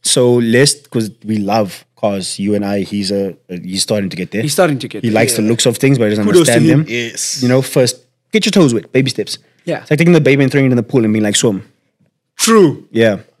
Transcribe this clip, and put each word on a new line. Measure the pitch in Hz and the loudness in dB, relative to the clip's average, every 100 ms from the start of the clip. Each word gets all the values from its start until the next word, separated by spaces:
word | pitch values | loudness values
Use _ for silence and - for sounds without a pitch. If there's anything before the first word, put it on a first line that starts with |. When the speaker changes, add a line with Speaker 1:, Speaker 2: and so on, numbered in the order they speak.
Speaker 1:
So | - - 123 123 | -2 0 2 2
let's, | 117 120 147 - _ | 2 2 2 0 _
'cause | 123 110 - 107 | -6 -6 -10 -6
we | 107 | -4
love | 98 110 101 - _ _ | -2 -2 -2 -8 _ _
cars. | 107 98 90 - | -4 -4 -8 -6
You | 98 104 | -4 -2
and | 101 | -2
I, | 101 | -4
he's | 92 101 98 | -4 -6 -4
a, | 101 98 85 _ | -4 -6 -10 _
he's | 90 87 95 | -14 -10 -8
starting | - 107 98 | -4 -4 -4
to | 82 | -8
get | 90 | -8
there. | 101 | -6
Speaker 2:
He's | 147 | -4
starting | 143 175 135 | 0 0 0
to | 117 | -8
get | 107 | -6
Speaker 1:
He | 113 | -2
Speaker 2:
there. | 110 | 0
Speaker 1:
likes | 117 - | 0 0
the | |
Speaker 3:
Yeah. | 107 | -2
Speaker 1:
looks | 117 127 | 0 0
of | 117 | 0
things, | 135 135 | 0 2
but | 110 | 0
he | |
doesn't | 107 104 | 0 2
Speaker 2:
Kudos | 180 147 | 2 4
to | |
Speaker 1:
understand | 117 - | 4 4
Speaker 2:
him. | 139 156 | 2 0
Speaker 1:
them. | |
Speaker 3:
Yes. | 120 117 - - 143 | -6 -6 -8 -8 -4
Speaker 1:
You | 123 | 0
know, | 127 | 2
first, | 131 151 123 - _ _ _ | 0 0 0 -2 _ _ _
get | 220 202 | -2 0
your | |
toes | 196 151 | 2 2
wet, | 113 - | 2 -2
baby | 131 131 | -2 -2
steps. | - 101 - _ _ - | -4 -8 -10 _ _ -8
Speaker 2:
Yeah. | 151 | -8
Speaker 1:
It's | - | -2
like | 151 | 2
taking | 170 | 4
the | 170 | 4
baby | 139 139 | 4 2
and | 135 | 2
throwing | 143 135 | 2 2
it | |
in | 123 | 0
the | |
pool | 107 131 110 | 0 0 0
and | |
being | 107 | 0
like, | 104 104 | 0 0
"Swim." | 123 95 - _ _ _ _ _ _ - | 0 -2 -10 _ _ _ _ _ _ -6
Speaker 2:
True. | - 226 170 120 - | 2 4 4 2 -6
Speaker 1:
Yeah. | 110 113 98 - _ | 0 0 0 -8 _